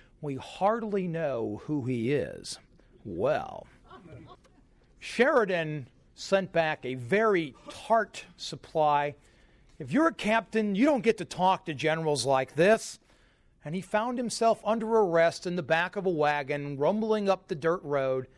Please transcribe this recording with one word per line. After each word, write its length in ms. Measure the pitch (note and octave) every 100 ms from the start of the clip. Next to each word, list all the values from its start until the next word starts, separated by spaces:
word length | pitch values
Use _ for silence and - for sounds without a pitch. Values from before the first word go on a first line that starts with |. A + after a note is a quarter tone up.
| _ _
We 140 | D3+ C3+
hardly 720 | - - F#3+ A#3 A3+ G3+ F3+
know 540 | E3 D#3 B2 A2 G#2+ -
who 200 | D3+ B2
he 280 | B2 A2+
is." 460 | C#3+ D#2 G1+ - - - _ _ -
Well, 640 | - E2+ A#2+ C#3 C#2 G1+ - - _ F4+ G3 - E4 F4+ _ _ _ _ _ _
Sheridan 880 | - - B3+ D4 G3+ F3+ D#3+ D3+ B2+ _ _
sent 380 | - - G3 F#3
back 340 | E3 D#3+ D3+ B2
a 80 |
very 640 | C3 A#2 G3 A3 G3 D#3 A#2+ -
tart 560 | - - A3+ G3+ - - -
supply. 800 | - C#3+ - D#3+ D3+ D3 D3 C#3+ _ _ _ _ _ _
If 120 | C3
you're 160 | F#3+ E4
a 60 |
captain, 600 | - G3+ A3+ G#3+ A3 G#3+ G3
you 100 | C#4+
don't 160 | C#4
get 160 | G#3 A3
to 80 | E3+
talk 400 | - F#3 F#3 -
to 80 |
generals 540 | C#3+ D3+ D#3+ D#3+ C#3+ A#2+
like 260 | C3+ C3
this. 460 | C#3+ F3+ A3 - - _ _ _ _ _ _
And 120 | D3+ F3+
he 60 |
found 360 | - G#3 A#3 B3
himself 420 | A#3+ - A3+ A3 G#3
under 220 | A#3 A3
arrest 580 | A3+ G3 E3 E3 - F#3
in 100 | F3+
the 80 |
back 320 | C3 D#3+ F3+ G#3
of 100 | F#3+
a 60 |
wagon, 680 | E3 D3 D3 C#3 C#3+ C#3+ C#3
rumbling 520 | D3 G#3+ A3 G#3+ G3+
up 180 | F#3 -
the 80 | E3+
dirt 260 | D#3+ F3+
road, 440 | E3 C#3+ C3+ C3 B2+